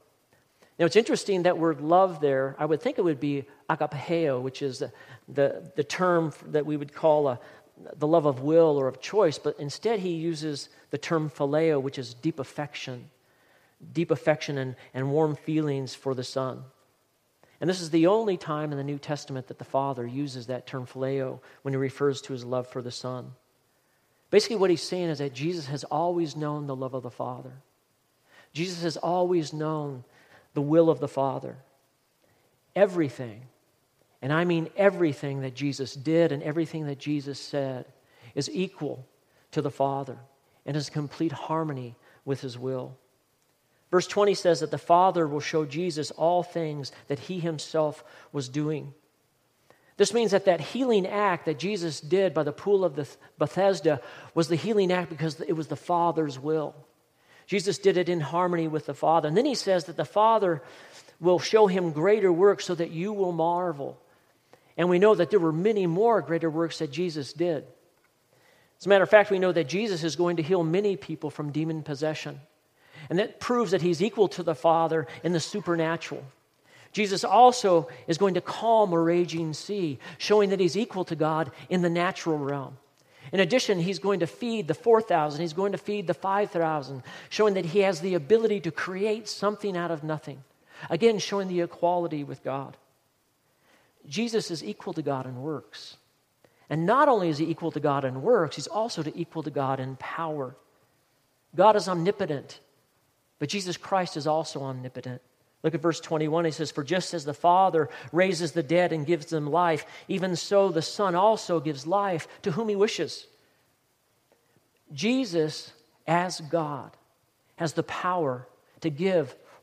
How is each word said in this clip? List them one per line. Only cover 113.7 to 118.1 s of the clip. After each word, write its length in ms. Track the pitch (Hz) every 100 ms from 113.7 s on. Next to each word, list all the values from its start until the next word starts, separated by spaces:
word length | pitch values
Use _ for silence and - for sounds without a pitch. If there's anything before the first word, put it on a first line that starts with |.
| _ _ _ _ _ _ _ _ _ _ _ _
Jesus, 800 | 139 202 262 240 170 156 - - - _ _ -
as 340 | 170 180 -
God, 560 | 156 165 151 139 107 _ _ _ _ _ _ -
has 180 | 165
the 80 | 165
power 640 | - - 180